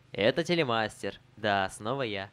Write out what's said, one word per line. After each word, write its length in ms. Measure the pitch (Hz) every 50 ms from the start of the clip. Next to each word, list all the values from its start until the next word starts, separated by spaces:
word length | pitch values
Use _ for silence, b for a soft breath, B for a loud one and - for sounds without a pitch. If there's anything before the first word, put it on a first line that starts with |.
| - _
"Это 320 | - - 98 113 135 - 170
телемастер. 760 | 165 175 170 160 127 117 113 110 107 - - - 98 95 - - - _ -
Да, 320 | 104 107 101 98 95 95
снова 320 | - - 107 107 127 139
я. 300 | 135 113 104 95 95 104